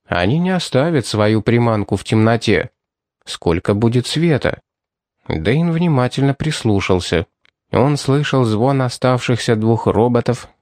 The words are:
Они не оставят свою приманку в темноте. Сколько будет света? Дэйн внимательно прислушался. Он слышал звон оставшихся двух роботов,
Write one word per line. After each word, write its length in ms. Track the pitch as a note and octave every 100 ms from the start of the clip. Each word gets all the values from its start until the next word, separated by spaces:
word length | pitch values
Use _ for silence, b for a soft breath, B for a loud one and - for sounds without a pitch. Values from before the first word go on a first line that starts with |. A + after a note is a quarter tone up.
| -
Они 320 | F2 F#2 D#3+
не 120 | F#3
оставят 560 | F3+ - B2+ E3 D3+ -
свою 360 | G#2+ G#2+ A2
приманку 540 | A#2 A#2 A#2 G#2+ G2 G2+
в 80 |
темноте. 680 | - A2 A2 A#2 - F2+ - _ _ _ _ _
Сколько 500 | - - E2+ E2 -
будет 320 | G#2 A#2 A#2+ -
света? 540 | D3+ E3+ C3+ - - _ _ _ _ _ _ -
Дэйн 420 | D#2+ E2+ D3+ E3+
внимательно 640 | E3 F3 C3+ B2 - C#3
прислушался. 920 | C3+ D#3 - A2+ G2 - F#2 - E2 - _ _ _ _
Он 240 | - C3+ C#3+
слышал 480 | - C#3 C#3+ C3+
звон 380 | A#2 G#2+ C3 C3+
оставшихся 760 | B2+ - B2+ B2 - A#2+ - A2
двух 300 | A2 A2 G#2
роботов, 600 | G2 A#2+ A#2+ B2 B2 - _